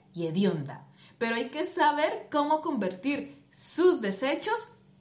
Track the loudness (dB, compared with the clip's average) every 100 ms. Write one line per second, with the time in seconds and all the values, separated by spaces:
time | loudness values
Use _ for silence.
0 | _ -8 -2 2 2 0 -6 -12 -20 -20
1 | -20 _ -4 -4 -4 -2 0 4 4 4
2 | 0 -2 -2 -2 2 0 0 -2 -4 -4
3 | -4 -4 -6 -18 _ -2 0 4 4 4
4 | 0 -2 -2 -2 -2 -4 -4 -14 _ _